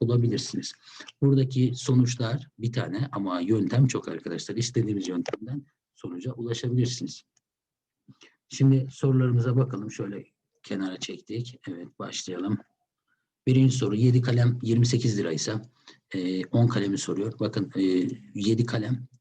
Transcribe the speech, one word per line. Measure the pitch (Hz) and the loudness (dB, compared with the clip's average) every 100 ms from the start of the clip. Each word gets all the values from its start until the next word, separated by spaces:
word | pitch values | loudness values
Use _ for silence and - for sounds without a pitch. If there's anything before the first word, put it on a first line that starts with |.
bulabilirsiniz. | 113 120 117 101 - - - - _ - - _ | 0 2 2 0 -4 -8 -8 -14 _ -20 -20 _
Buradaki | 139 135 131 131 127 123 | 4 4 4 2 2 0
sonuçlar | - 127 120 - 113 135 - _ | 2 4 4 2 -4 -4 -8 _
bir | 113 | -4
tane | 117 82 98 135 | -4 -4 -4 -4
ama | - 98 90 | -4 -4 -4
yöntem | 87 110 95 123 131 | 0 2 2 4 4
çok | 110 - | 2 -6
arkadaşlar. | 82 - 85 - 104 | -8 -8 -8 -6 -4
İstediğimiz | 120 117 107 101 90 | -2 -2 -2 -2 -4
yöntemden | 90 87 - 113 139 139 _ _ _ | -4 -4 -8 -8 -10 -10 _ _ _
sonuca | 92 87 120 | -14 -10 -8
ulaşabilirsiniz. | 120 117 117 123 123 117 - - - _ _ _ _ _ _ _ _ _ - - _ _ | -8 -6 -6 -2 0 0 -2 -8 -12 _ _ _ _ _ _ _ _ _ -20 -20 _ _
Şimdi | - 135 135 131 | 2 4 4 0
sorularımıza | - 135 131 127 120 123 127 | -4 0 2 2 2 2 0
bakalım. | 127 98 107 | 0 -4 -10
Şöyle | - 101 101 - _ _ _ | -8 -8 -10 -14 _ _ _
kenara | - 101 95 92 | -8 -6 -6 -8
çektik. | - 92 - 110 120 - - | -10 -12 -10 -10 -10 -12 -14
Evet, | 87 90 _ | -14 -14 _
başlayalım. | - - - 90 95 - - _ _ _ _ _ _ _ - | -12 -10 -10 -6 -4 -4 -6 _ _ _ _ _ _ _ 2
Birinci | 131 131 - | 6 6 4
soru, | 101 104 | 0 4
yedi | 123 123 | 6 6
kalem | 123 120 123 123 | 4 4 4 2
yirmi | 113 117 120 | 2 4 4
sekiz | 117 127 101 | 4 2 0
liraysa, | 85 78 - 107 - _ - - _ 95 | -2 -4 -4 -6 -8 _ -20 -20 _ -6
e, | 90 92 90 | -4 -4 0
on | 123 117 | 2 2
kalemi | 104 101 98 | 2 -2 -2
soruyor. | - 90 110 113 | -4 -4 -4 -4
Bakın, | 104 107 95 95 | -4 -2 -4 0
e, | 95 92 90 - - 104 | 2 2 0 -4 -12 -4
yedi | 101 113 123 | 0 2 2
kalem | 113 107 127 - _ | 0 -2 -4 -6 _